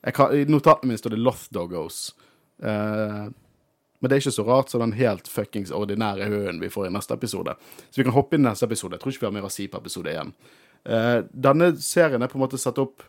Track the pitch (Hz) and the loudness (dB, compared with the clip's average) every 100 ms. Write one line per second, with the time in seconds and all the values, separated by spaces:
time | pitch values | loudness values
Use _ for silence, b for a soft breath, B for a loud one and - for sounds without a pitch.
0 | 123 - 139 147 143 151 160 151 127 110 | -4 4 4 4 4 6 6 6 4 -4
1 | 117 110 123 120 - 104 87 87 78 - | -4 0 0 -2 -10 -8 -6 -6 -8 -10
2 | - _ b b b _ 110 107 107 107 | -14 _ b b b _ -4 -2 -2 -2
3 | 107 104 104 - _ _ _ _ _ _ | -4 -6 -12 -16 _ _ _ _ _ _
4 | 127 139 135 113 107 131 131 120 117 107 | 2 2 2 -2 2 2 2 0 -2 2
5 | 123 98 - - 104 107 92 80 104 101 | 0 0 -6 -8 -6 -8 -6 -6 -4 -2
6 | 110 98 104 104 98 87 87 - 92 98 | -4 -4 -4 -2 -4 -6 -8 -6 -6 -6
7 | - - 117 92 - - B B B - | -6 -6 -6 -6 -8 -10 B B B 0
8 | 127 123 - 160 127 104 117 113 92 85 | 4 4 4 2 2 2 -2 -2 -6 -8
9 | 135 - 110 104 98 - 98 92 - - | -8 -6 -6 -6 -8 -10 -10 -10 -12 -8
10 | 80 80 71 - b b b b - 113 | -6 -6 -10 -14 b b b b -2 0
11 | 117 120 - - 135 147 175 160 - 165 | 2 0 -2 2 4 6 4 2 0 4
12 | 160 123 123 135 131 131 - 120 131 _ | 4 4 -2 -2 -2 -2 -4 -2 -4 _